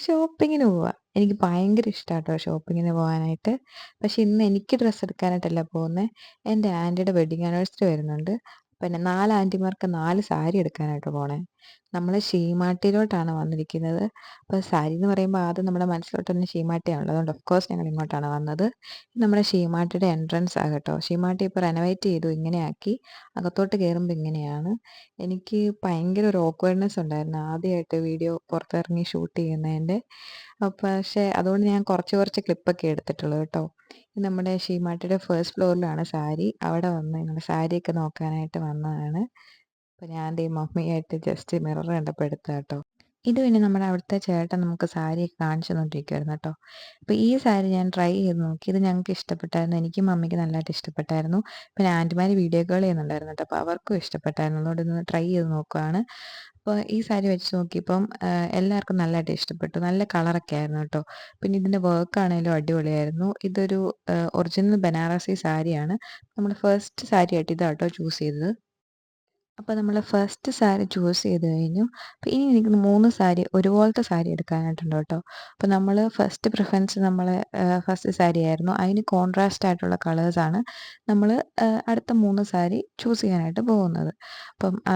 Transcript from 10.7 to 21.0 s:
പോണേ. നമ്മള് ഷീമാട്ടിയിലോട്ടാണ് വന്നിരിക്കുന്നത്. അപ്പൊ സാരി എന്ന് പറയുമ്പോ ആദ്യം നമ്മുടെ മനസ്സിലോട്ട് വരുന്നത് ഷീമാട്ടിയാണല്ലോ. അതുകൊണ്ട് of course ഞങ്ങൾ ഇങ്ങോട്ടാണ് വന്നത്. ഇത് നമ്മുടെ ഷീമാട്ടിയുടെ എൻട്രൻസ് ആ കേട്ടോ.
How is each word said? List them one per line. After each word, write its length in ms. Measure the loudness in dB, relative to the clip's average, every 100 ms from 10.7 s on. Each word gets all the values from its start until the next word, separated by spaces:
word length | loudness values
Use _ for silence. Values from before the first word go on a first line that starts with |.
| -2 -4 -4 -4 -4
പോണേ. 200 | -4 -6 -10 _ -20 -20 _
നമ്മള് 240 | -4 0 0 0
ഷീമാട്ടിയിലോട്ടാണ് 1040 | 0 2 2 0 2 2 2 2 0 -2 -2
വന്നിരിക്കുന്നത്. 640 | -2 -4 -4 -4 -2 -2 -2 -6 -20 -18
അപ്പൊ 140 | -4 -4 0
സാരി 240 | 0 0 0
എന്ന് 120 | 0
പറയുമ്പോ 260 | 2 2 0
ആദ്യം 200 | 0 0 -2
നമ്മുടെ 180 | 0 0
മനസ്സിലോട്ട് 360 | -2 -4 -6 -2
വരുന്നത് 200 | -2 -2
ഷീമാട്ടിയാണല്ലോ. 600 | -2 -2 -2 -2 -2 0
അതുകൊണ്ട് 200 | -2 -2
of 60 | -4 0
course 180 | 0 2
ഞങ്ങൾ 160 | -4 -4
ഇങ്ങോട്ടാണ് 360 | -4 -4 -4 -4
വന്നത്. 300 | -4 -4 0 -2 -2 -18 -20 _
ഇത് 80 | 0
നമ്മുടെ 220 | 2 4 4
ഷീമാട്ടിയുടെ 580 | 2 2 0 0 0 0 0
എൻട്രൻസ് 400 | 0 0 0 0
ആ 20 | -2
കേട്ടോ. 220 | -2 -2 -4